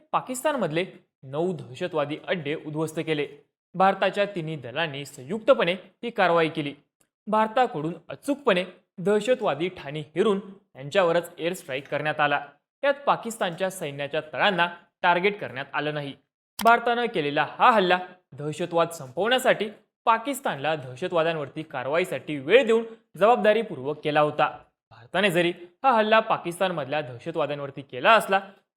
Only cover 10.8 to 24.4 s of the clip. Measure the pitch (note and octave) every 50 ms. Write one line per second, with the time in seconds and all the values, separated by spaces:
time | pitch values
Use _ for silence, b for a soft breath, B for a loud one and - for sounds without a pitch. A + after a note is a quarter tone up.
10.8 | C3+ C#3+ C3+ G3 F#3 E3+ E3 F3 F3 - - - D3+ E3+ F#3 F3+ - - C3 C#3
11.8 | D3 - D3+ C#3+ D3 D3+ D3 D3+ D3+ C#3+ C#3+ - - - - _ _ _ _ _
12.8 | - C#4+ C#4 C#4 - - F3 E3 - A3+ A3 - G#3+ F#3 E3 D3+ F#3+ F#3+ F#3 -
13.8 | E3+ C#3+ C#3 C#3 C#3+ C#3 D#3 D#3 D3+ - - C3 D#3+ G#3 G3 F3 F3 F3 - -
14.8 | _ _ _ _ - F3+ F3 F3 F3+ G#3 G3+ G3+ C#3+ A#2+ A#2 B2+ D3 - - D#3
15.8 | D3 D3+ D3+ D3+ C#3+ C#3 C3 - _ _ _ _ _ _ _ - G#3 A3+ A#3 A#3+
16.8 | A#3 B3 A#3 A#3 A#3+ A3+ A3+ F3 D3 C#3+ C#3+ D3+ D3 C#3 - - F#3+ B3 A#3 G#3+
17.8 | F#3+ F3+ F3+ F3+ F3+ - - - _ _ - B2+ D3 D3+ D3+ - F3 E3+ E3+ E3+
18.8 | E3+ E3 E3 - C#3 C3 B2+ E3+ F#3+ A3+ B3 B3+ B3+ A#3 F3+ - G#3 G#3+ G#3+ -
19.8 | _ _ _ _ _ A#3+ A3+ A3 A3+ C#4+ C#4 C4+ - B3 E3+ C#3 C3+ D3+ D#3+ D#3
20.8 | B2+ B2+ B2+ B2+ F3+ F3+ F3+ E3 D#3 E3 E3 D#3 C#3+ C3 - D#3+ D#3 - - C3
21.8 | B2 C3 D3 E3+ F#3 F3+ D#3 C3 - - D3+ C#3+ B2+ D3 G3+ C4 C#4 A3 A3+ A3+
22.8 | A3+ A3+ - - _ _ - D3+ F#3 A3 B3 G#3+ G3+ G#3+ G#3+ A3 A3+ A3 E3+ C3
23.8 | B2+ C#3+ D3+ D3 - D3+ D3 D#3 D3+ D3+ D3 -